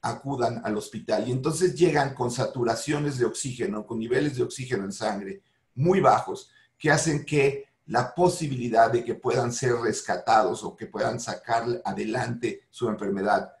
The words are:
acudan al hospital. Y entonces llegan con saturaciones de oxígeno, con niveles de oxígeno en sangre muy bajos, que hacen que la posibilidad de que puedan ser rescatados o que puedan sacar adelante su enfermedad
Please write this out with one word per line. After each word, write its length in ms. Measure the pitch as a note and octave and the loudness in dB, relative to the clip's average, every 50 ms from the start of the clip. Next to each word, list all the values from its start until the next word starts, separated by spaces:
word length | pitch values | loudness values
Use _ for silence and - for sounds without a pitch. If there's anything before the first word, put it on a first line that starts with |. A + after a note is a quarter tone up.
acudan 600 | - A2+ A#2 - - C#3 C#3 B2+ A#2+ - A#2+ A2 - | -6 -6 -6 -6 -6 -6 -2 0 0 0 -2 -2 -4
al 100 | A2 G#2+ | -4 -4
hospital. 520 | G#2 - - - G#2 - - G#2+ G#2 G#2+ | -4 -6 -8 -10 -8 -4 -2 0 0 0
Y 40 | B2 | 0
entonces 440 | B2+ C3 C3 D#3 D#3 - F#3 F3+ - | -2 0 0 -2 0 2 2 2 4
llegan 380 | D3+ F3 E3 D3 C#3+ C3+ C3+ - | 4 4 4 4 4 2 0 -2
con 160 | - A#2+ A#2+ | -2 -4 -2
saturaciones 880 | - - A#2 G#2 - C3 A#2 A2+ A2 - - - D3+ D3 D3 C#3+ C3+ | -2 -2 -2 -2 -2 0 0 0 0 0 -2 -2 -2 0 0 -2 0
de 80 | B2+ A#2+ | 0 0
oxígeno, 600 | G#2+ - - - C3 - - A2 G2 G#2 G#2+ G#2+ | 0 0 -2 -6 -6 -4 -4 -4 -4 -4 -4 -6
con 140 | - A2+ A2 | -6 -6 -4
niveles 360 | A2+ A#2 A#2+ C#3 D3 D3 B2+ | -2 0 0 0 0 0 0
de 80 | B2 A#2+ | -2 -2
oxígeno 400 | A#2+ - - B2+ - - G2+ G2 | -4 -4 -8 -6 -4 -4 -4 -4
en 80 | G2 | -4
sangre 520 | G2 - G#2+ A2 G#2 G2+ G2 G2 G2 - _ _ _ _ _ _ - | -6 -4 -4 -4 -4 -4 -8 -10 -12 -14 _ _ _ _ _ _ -4
muy 260 | B2 C#3+ F3 F#3+ F#3+ | 0 2 4 4 6
bajos, 480 | D3 B2+ A2 A2 - - F#2 - - _ _ _ _ _ _ | 6 6 6 4 2 -2 -8 -10 -12 _ _ _ _ _ _
que 140 | - - D3+ | -2 2 2
hacen 340 | D3 D3+ - E3 D3 - - | 2 4 2 2 0 0 -2
que 440 | - D3+ D3 C#3 C#3+ C#3 - - _ _ _ _ | 0 2 4 4 4 2 -2 -8 _ _ _ _
la 280 | - G#2+ A#2 - - - | -2 0 0 0 0 2
posibilidad 800 | E3+ F3+ F3 F3 - E3 C#3+ C3 B2 A#2+ A#2+ A2 A2+ A#2 A2 | 2 4 4 2 2 -4 -4 -4 -4 -2 2 4 6 6 6
de 120 | A#2+ A#2 A#2 | 4 0 0
que 100 | A#2 A2 | -2 -6
puedan 380 | - - B2+ A#2 B2+ A#2+ A#2 A#2+ | -4 -2 0 0 0 0 -2 -2
ser 220 | - C3 B2 A#2+ | 0 0 0 0
rescatados 880 | A#2+ A#2 A2 G#2 - - - F2 F2+ - A2+ A2 A2 A2 - - - - | 2 0 -2 -2 -2 -4 -4 -4 -2 2 4 4 6 4 4 0 -4 -8
o 120 | F2 - | -10 -12
que 120 | - A2 | -12 -14
puedan 320 | - - G#2 A2+ A#2 - - | -8 -4 -2 -2 -2 -2 -4
sacar 640 | - - G2 - - A#2 A#2 A#2 A#2 A#2+ A#2 - - | -6 -8 -8 -6 -4 -2 0 0 0 -2 -4 -4 -4
adelante 840 | G2+ G2 G#2 G#2 A2 A#2+ B2 A#2 A#2 A#2+ - - A2 - - - _ | -6 -4 -4 -4 -4 -4 -4 -4 -4 -4 -4 -4 -4 -4 -6 -14 _
su 200 | - - A#2+ A2+ | -8 -4 -2 -2
enfermedad 640 | G#2+ - G#2 G2 G2 F#2+ G2 G#2 G2+ F#2+ - - - - | -2 -2 -2 -2 -2 0 2 2 2 2 0 -4 -14 -20